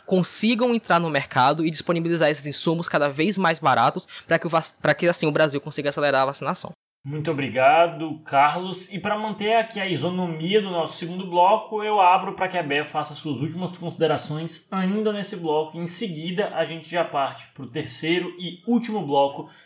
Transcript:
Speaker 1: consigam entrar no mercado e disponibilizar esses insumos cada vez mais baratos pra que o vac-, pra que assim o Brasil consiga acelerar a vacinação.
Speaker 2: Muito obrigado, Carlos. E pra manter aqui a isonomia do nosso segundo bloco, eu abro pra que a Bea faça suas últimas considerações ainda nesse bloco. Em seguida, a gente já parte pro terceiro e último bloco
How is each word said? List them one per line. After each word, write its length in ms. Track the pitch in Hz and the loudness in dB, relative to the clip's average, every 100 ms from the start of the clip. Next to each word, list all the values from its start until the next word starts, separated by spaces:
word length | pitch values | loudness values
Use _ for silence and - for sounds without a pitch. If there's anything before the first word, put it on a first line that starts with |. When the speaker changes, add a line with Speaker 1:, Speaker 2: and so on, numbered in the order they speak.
Speaker 1:
consigam 720 | - 185 170 - 214 233 247 | -2 2 4 4 4 4 2
entrar 260 | 233 - 175 | 0 2 2
no 80 | 165 | 2
mercado 560 | 143 - 135 127 156 | -2 0 4 4 4
e 60 | 160 | 0
disponibilizar 580 | 156 - 170 170 170 151 | -2 -2 -2 0 2 2
esses 160 | 156 | 2
insumos 420 | 147 139 - 165 170 | 0 0 2 0 0
cada 220 | 160 143 | 0 0
vez 300 | 139 175 196 | 0 0 2
mais 200 | 175 160 | 2 2
baratos 480 | 151 120 127 180 - - - | 2 4 4 2 -6 -12 -2
pra 120 | 165 | 0
que 80 | 170 | 0
o 40 | |
vac-, 240 | 165 - - | 0 -2 -2
pra 100 | 151 | 0
que 140 | 147 175 | 2 2
assim 200 | 165 156 | 2 2
o 60 | |
Brasil 260 | 151 156 139 | 2 2 0
consiga 300 | 156 151 143 | -6 -6 -4
acelerar 340 | 156 143 135 | 0 2 4
a 40 | 135 | 2
vacinação. 460 | 143 135 185 - - _ _ | 0 -4 -4 -6 -12 _ _
Speaker 2:
Muito 280 | 139 151 151 | -10 -6 -4
obrigado, 880 | 143 135 120 135 156 170 151 156 - | -2 -2 4 6 8 6 2 -8 -8
Carlos. 640 | - 139 147 170 185 180 - | 0 4 4 2 -4 -8 -8
E 80 | 196 | -6
pra 220 | 208 214 | -4 -2
manter 380 | 220 196 208 226 | -4 -4 2 2
aqui 240 | 220 202 | 2 -4
a 80 | 190 | -4
isonomia 760 | 151 165 185 175 156 165 214 | -2 -2 -2 -4 -4 0 0
do 80 | 196 | 0
nosso 280 | 170 156 - | -2 -4 -4
segundo 300 | 170 185 190 | -8 -8 -2
bloco, 540 | 175 180 214 - 214 | 4 4 4 0 -6
eu 180 | 208 208 | 0 4
abro 360 | 180 190 190 - | 6 4 2 -4
pra 100 | 185 | -4
que 100 | 180 | -2
a 60 | |
Bea 220 | 147 143 | -2 -2
faça 280 | 151 156 147 | -4 -6 -6
suas 280 | 147 156 127 | -6 -6 -6
últimas 360 | 151 170 180 - | -6 -6 -8 -8
considerações 920 | 170 - 160 147 - 151 160 - - | -10 -2 0 0 -4 -6 -8 -10 -8
ainda 420 | 190 185 208 214 | -4 -2 0 -2
nesse 220 | 208 190 | -2 -6
bloco. 420 | 185 165 151 156 165 | -6 -2 0 -2 -4
Em 120 | 170 | -4
seguida, 640 | - 226 156 170 180 196 | -4 -4 -6 -6 -4 -2
a 100 | - | -2
gente 240 | 151 165 156 | -4 -6 -6
já 160 | 175 | -4
parte 440 | 165 - - - - | -2 -2 -4 -6 -18
pro 120 | - 131 | -18 -12
terceiro 640 | 160 - - 156 175 175 - | -8 -8 -6 -2 -2 -2 -8
e 240 | 175 - 220 | -12 -8 0
último 360 | 240 - 214 | 0 0 -4
bloco 460 | 147 - 139 - 151 - | 0 2 2 0 -14 -18